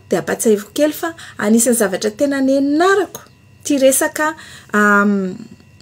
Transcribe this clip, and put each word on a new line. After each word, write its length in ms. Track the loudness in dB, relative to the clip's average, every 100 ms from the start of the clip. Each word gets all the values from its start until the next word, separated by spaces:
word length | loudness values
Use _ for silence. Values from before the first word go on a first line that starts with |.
| -4
dia 100 | -4
ampatsahiviko 560 | -4 -2 0 0 -2 -2
kely 160 | -2
fa 220 | -2 -10 -10 -16 -6
anisan'ny 400 | 2 2 2 0
zavatra 320 | -2 -2 -6
tena 320 | -2 -2 0
nenarako 800 | 0 0 0 2 2 2 -2 -10 -20 _ _ _
ty 140 | -4 2
resaka, 560 | 2 2 -2 -2 -6 -6 -16 -20 -4
am, 640 | 2 4 4 2 0 -4 -8 -16 -20 _ -20